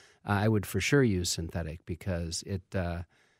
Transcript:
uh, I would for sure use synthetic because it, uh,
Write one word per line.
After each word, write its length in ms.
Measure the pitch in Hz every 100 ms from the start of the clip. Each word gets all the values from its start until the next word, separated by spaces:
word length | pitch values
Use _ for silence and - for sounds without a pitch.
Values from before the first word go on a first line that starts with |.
| - _ -
uh, 40 |
I 160 | 101 110
would 180 | 107 -
for 140 | 98
sure 240 | - 143
use 260 | 123 90 85
synthetic 560 | - 82 87 80 80 -
because 560 | 87 98 85 85 82 -
it, 160 | 95 -
uh, 280 | 95 87 85 - _ _